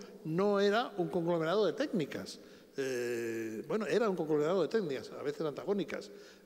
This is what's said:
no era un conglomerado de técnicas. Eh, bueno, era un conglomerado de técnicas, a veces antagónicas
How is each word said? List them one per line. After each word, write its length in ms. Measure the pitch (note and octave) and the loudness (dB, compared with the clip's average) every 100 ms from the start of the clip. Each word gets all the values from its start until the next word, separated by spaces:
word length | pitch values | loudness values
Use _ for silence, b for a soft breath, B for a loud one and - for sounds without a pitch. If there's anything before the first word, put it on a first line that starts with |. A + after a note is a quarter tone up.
| B B | B B
no 380 | D#3+ E3 G#3 G3+ | -4 2 4 4
era 320 | G3+ A3 C4 - | 6 4 2 0
un 140 | E3 | 0
conglomerado 560 | F3+ E3+ E3+ D#3+ G3+ F#3+ | 0 2 2 2 4 2
de 80 | |
técnicas. 680 | C#3+ D4 G3+ C#3 G2 F#2+ - B B B - | 2 0 0 -2 -6 -10 -14 B B B -4
Eh, 880 | C3+ B2 A#2+ A#2+ A#2 A2+ A2 A2 - | -2 0 -2 -2 -2 -2 -4 -6 -2
bueno, 180 | G#3+ F#3 | -2 2
era 200 | F#3 A3+ | 2 2
un 80 | F3 | 0
conglomerado 460 | D#3 D3+ D3+ F#3+ | 2 2 4 2
de 80 | D3 | 2
técnicas, 420 | A3+ E3+ B2+ - | 2 0 -4 -6
a 120 | B2 | -6
veces 180 | C3 C#3+ | -4 -2
antagónicas 680 | D#3+ C3 C#3+ G3+ E3 - - - B B | -4 -4 -2 -2 -2 -6 -10 -16 B B